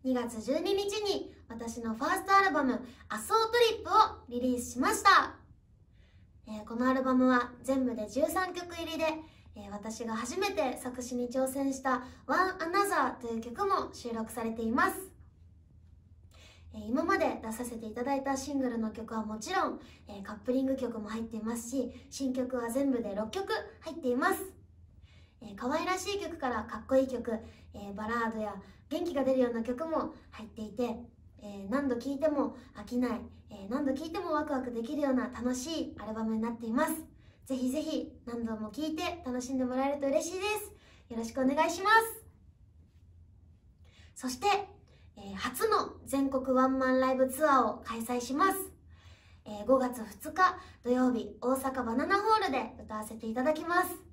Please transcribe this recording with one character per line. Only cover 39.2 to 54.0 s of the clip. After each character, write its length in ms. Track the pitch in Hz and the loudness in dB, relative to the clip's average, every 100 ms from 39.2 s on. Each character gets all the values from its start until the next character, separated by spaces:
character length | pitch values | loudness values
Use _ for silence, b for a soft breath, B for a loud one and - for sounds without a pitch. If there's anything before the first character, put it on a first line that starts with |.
| 254 | -6
楽 160 | 247 | -4
し 100 | 247 | -2
ん 60 | 262 | -2
で 80 | 247 | 0
も 100 | 254 | 0
ら 120 | 277 | 0
え 80 | 285 | 0
る 40 | |
と 80 | 277 | 2
嬉 180 | 302 330 | 0 0
し 120 | 370 | -2
い 20 | |
で 60 | 403 | -2
す。 260 | 427 - B B B B | -2 -6 B B B B
よ 80 | 226 | -6
ろ 60 | 226 | -4
し 80 | |
く 80 | - | 0
お 20 | |
願 240 | 262 294 339 | 2 4 2
い 20 | |
し 120 | 349 | 2
ま 80 | 392 | 6
す。 320 | 453 453 - - - - _ - - - - - - - - - - - - b b b - | 6 6 -6 -16 -20 -20 _ -20 -20 -20 -20 -20 -20 -20 -20 -20 -20 -20 -20 b b b -8
そ 140 | 254 | -8
し 100 | - | -2
て、 80 | 403 403 - - b b b - | 2 2 0 -14 b b b -18
え 160 | 196 | -12
ー、 20 | - | -6
初 320 | 254 - 440 | -6 0 2
の 260 | 415 - - - | 2 0 -10 -4
全 240 | 277 269 | 0 2
国 280 | 269 262 254 | 0 2 4
ワ 80 | 262 | 4
ン 140 | 262 | 4
マ 140 | 262 | 4
ン 60 | 262 | 4
ラ 120 | 262 | 4
イ 40 | 262 | 4
ブ 120 | 262 | 2
ツ 200 | 269 302 | 4 4
ア 160 | 269 | 6
ー 20 | 233 | 4
を 160 | - - | -2 -8
開 140 | 226 | -8
催 220 | 226 247 | -4 -4
し 120 | 247 | -2
ま 180 | 269 381 | 2 4
す。 40 | 392 381 - - b b b b b - | 2 -4 -12 -20 b b b b b -14
え 180 | 208 | -8
ー、 20 | 214 | 4
五 120 | 262 | 4
月 240 | 254 240 | 4 -2
二 280 | 214 - 311 | -10 -10 -6
日 260 | 311 370 - B B | 2 2 2 B B
土 60 | 240 | 0
曜 220 | 247 254 | 4 4
日、 240 | 226 202 - | 2 -4 -4
大 120 | 247 | 0
阪 320 | 262 269 262 226 | 0 0 -2 -2
バ 100 | 233 | 0
ナ 120 | 330 | 4
ナ 140 | 392 | 4
ホ 100 | 415 440 | 6 4
ー 40 | 381 | 4
ル 40 | |
で 220 | 262 226 - | 0 -4 -10
歌 120 | - 214 | -10 -8
わ 80 | |
せ 120 | 214 220 | -8 -8
て 120 | 220 | -4
い 60 | |
た 100 | 226 | 0
だ 100 | 269 | 2
き 100 | 311 | 0
ま 200 | 339 349 | 2 2
す。 60 | 359 - | 2 -4